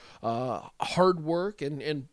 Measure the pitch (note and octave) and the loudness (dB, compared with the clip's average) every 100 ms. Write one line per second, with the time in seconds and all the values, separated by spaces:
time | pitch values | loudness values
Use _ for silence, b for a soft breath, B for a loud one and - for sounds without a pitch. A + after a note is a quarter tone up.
0 | B B A2+ A#2 B2+ G#2+ - - - - | B B -2 -2 -2 -6 -8 -8 -2 4
1 | F#3 F3 D#3 E3+ G3 G#3 C#3+ D3 C3+ D3+ | 6 4 0 0 -2 -4 -6 -4 -4 -4
2 | C3 | -6